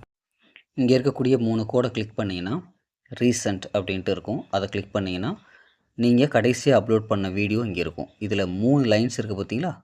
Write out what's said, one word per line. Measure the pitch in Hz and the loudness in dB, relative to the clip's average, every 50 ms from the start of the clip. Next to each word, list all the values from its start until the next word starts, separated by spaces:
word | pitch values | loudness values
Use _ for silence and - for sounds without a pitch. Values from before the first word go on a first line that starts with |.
| - _ _ _ _ _ _ _ _ _ _ - _ _ _ | -20 _ _ _ _ _ _ _ _ _ _ -20 _ _ _
இங்க | 143 131 123 127 | 0 4 4 4
இருக்கக்கூடிய | 131 131 143 135 - 127 127 131 120 | 4 4 2 0 0 2 2 2 2
மூணு | 117 110 110 113 110 | 2 0 0 0 -2
கோடை | 110 - 127 123 120 | 0 0 0 0 0
கிளிக் | 113 113 107 107 - | -2 -4 -6 -6 -6
பண்ணீங்கன்னா, | - 110 98 92 90 87 95 127 180 175 - _ _ _ _ _ _ _ _ | -4 -4 -4 -4 -4 -4 -4 -6 -6 -8 -12 _ _ _ _ _ _ _ _
ரீசென்ட் | 120 - 120 123 120 - - 110 98 92 - - - | -4 0 2 2 2 2 -2 -4 -4 -4 -6 -4 -4
அப்படின்ட்டு | 104 92 - 95 95 92 - | -4 -2 -2 -4 -4 -2 -2
இருக்கும். | 95 87 80 - 117 - - - | -4 -4 -4 -6 -6 -6 -6 -4
அதை | - 98 95 98 | -4 -4 -2 -2
கிளிக் | - 101 - - - | -4 -6 -6 -4 -4
பண்ணீங்கன்னா, | 107 98 92 90 90 101 143 208 - _ _ - _ _ _ _ _ _ _ _ - | -4 -4 -2 -4 -4 -4 -6 -6 -8 _ _ -20 _ _ _ _ _ _ _ _ 0
நீங்க | 117 120 120 120 139 | 2 4 4 4 4
கடைசியா | 147 - 117 107 123 123 - - 147 131 | 4 4 4 4 4 2 2 2 4 4
அப்லோட் | 110 98 113 110 110 107 - | 4 4 4 2 0 2 0
பண்ண | 110 98 98 95 | -2 -2 -2 -2
வீடியோ | 92 101 104 101 107 113 120 | -2 -2 -2 -2 -2 -2 -2
இங்க | 107 90 87 | -4 -4 -4
இருக்கும். | 82 78 - - - - _ _ | -6 -6 -6 -8 -12 -12 _ _
இதுல | 107 101 107 98 95 90 90 95 | -6 -4 -2 -2 -2 -2 -2 0
மூணு | 107 123 143 143 131 | 2 2 4 4 4
லைன்ஸ் | 113 107 107 117 123 - - | 4 2 2 2 0 -2 -6
இருக்கு | 107 107 104 | -6 -6 -6
பாத்தீங்களா? | 95 98 - 104 120 170 180 - - | -6 -6 -4 -4 -4 -4 -4 -6 -8